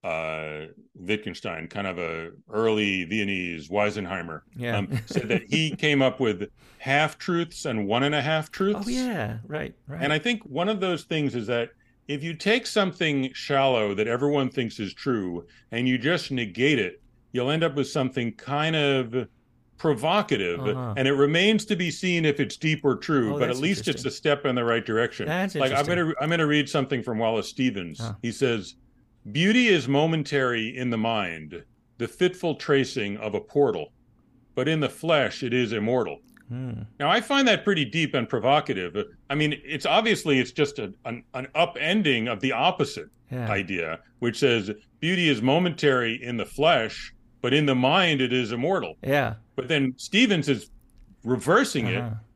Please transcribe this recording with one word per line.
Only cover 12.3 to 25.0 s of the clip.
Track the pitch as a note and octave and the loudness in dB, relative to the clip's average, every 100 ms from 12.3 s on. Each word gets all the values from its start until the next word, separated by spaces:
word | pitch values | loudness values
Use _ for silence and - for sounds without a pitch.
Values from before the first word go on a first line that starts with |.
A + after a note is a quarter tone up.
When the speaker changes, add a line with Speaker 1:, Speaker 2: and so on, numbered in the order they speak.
| D#3+ | -4
Speaker 1:
take | G3 A#3 - | 0 0 2
something | - F#3+ F3 E3 C#3+ C3 | 0 0 2 0 0 -2
shallow | - - C#3 C3+ B2 G#2 G2 | -6 -2 2 4 4 2 0
that | A2 | 0
everyone | A#2+ C#3+ D3 B2+ | 2 2 2 0
thinks | C3 A#2 - | -2 -6 -4
is | G2+ | -8
true | - - A#2+ F#2 F2 - - _ | -6 -2 -2 -2 -6 -10 -20 _
and | A2+ B2+ | -2 0
you | B2+ | 0
just | B2 F3 - | 0 -2 -2
negate | C3 A2+ F2+ C3 C#3 | -4 -4 2 2 4
it, | F#2 - _ _ _ | 0 -6 _ _ _
you'll | B2 B2 | -2 0
end | D#3 | 2
up | E3 C#3 | 0 0
with | C3+ | -2
something | D#3 C3 B2+ A#2 | 0 0 0 -4
kind | A2 - C#3+ D#3 D#3+ | -6 -6 -2 0 2
of | C#3+ C3+ A#2+ B2 A2 _ _ _ _ _ | 2 2 0 -4 -6 _ _ _ _ _
provocative, | E3 C3 C#3+ G3 - B2+ F#2 E2+ | 0 0 2 2 2 0 0 -2
Speaker 2:
Uh-huh. | G#2 B2+ B2 G#2+ | -2 -4 -4 0
Speaker 1:
and | C3 | 2
it | |
remains | C#3 C#3+ D#3+ G3 A3 G#3+ | 4 4 6 4 2 0
to | F#3+ | -2
be | F3 | -2
seen | - F#3+ F3 D#3 | -2 0 2 2
if | C#3+ | 2
it's | A#2+ - | -2 -2
deep | D#3+ D#3 | -2 0
or | C#3+ B2 | 0 0
true, | - D3 A2+ C#3+ | 0 2 2 0
Speaker 2:
Oh, | |
Speaker 1:
but | |
at | A#2+ | 0
Speaker 2:
that's | B2 | 0
Speaker 1:
least | D#3 G3 | -2 -2
it's | - | -2
Speaker 2:
interesting. | B2+ C3 | -4 -4
Speaker 1:
a | |
step | - D#3 C#3+ C#3+ | -2 0 2 2
in | B2 | 0
the | |
right | A#2 A#2 G#2 | 2 0 2
direction. | A2 | 0